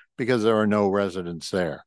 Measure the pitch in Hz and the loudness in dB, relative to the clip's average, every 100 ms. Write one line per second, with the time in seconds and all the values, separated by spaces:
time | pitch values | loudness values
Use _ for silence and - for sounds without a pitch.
0 | _ - 120 123 110 110 107 104 101 101 | _ -8 -2 2 2 2 2 2 2 2
1 | 98 92 87 82 - 95 82 - | -2 -4 -8 -10 -4 -2 -2 -6